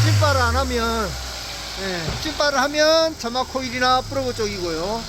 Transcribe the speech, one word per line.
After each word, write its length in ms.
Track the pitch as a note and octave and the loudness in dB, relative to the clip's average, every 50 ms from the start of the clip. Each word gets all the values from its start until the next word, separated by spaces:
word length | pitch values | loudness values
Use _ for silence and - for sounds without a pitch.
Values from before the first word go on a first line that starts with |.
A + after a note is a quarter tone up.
| - | 4
찐빠를 360 | D#4 D4+ - D4+ D4 C#4 C4 | 4 4 6 6 4 4 4
안 160 | B3 A#3 A#3 | 4 4 2
하면, 520 | C4 C4+ B3+ B3 A#3 A3+ A#3 A3+ A3+ G#3+ F3+ B2+ - - - - - - - - - - - - - | 2 0 0 0 0 0 0 0 0 -2 -4 -4 -8 -8 -10 -10 -10 -10 -10 -10 -10 -10 -10 -8 -6
예, 400 | F#3+ F#3+ F3+ F3 D#3+ D3+ - - | -6 -4 -4 -4 -4 -4 -4 -4
찐빠를 380 | - D#4+ C#4+ - D4+ D4 C#4 C4 | -4 -6 -2 0 0 2 2 2
하면 580 | B3+ C#4+ D4 D4+ D4+ D#4 D#4+ D#4+ D#4+ D#4+ D#4 - | 0 2 2 4 4 6 6 4 4 2 -2 -4
점화 260 | - A#3 A#3 B3+ A#3+ | -8 -4 -2 -2 -4
코일이나 580 | - - C4 C4 B3 A#3 B3+ B3+ B3+ B3+ C4 | -2 -4 -4 -4 -4 -2 0 2 4 2 2
플러그 320 | B3+ - - C4+ C4 B3 A#3+ | 0 -2 -4 -4 -2 -2 -2
쪽이고요. 680 | A3+ A3 G#3 G3+ G3 F3 E3+ D#3+ D#3 E3+ G3 A3 A3+ A3 | -2 -4 -4 -2 -4 -4 -4 -2 -2 -2 -4 -4 -4 -6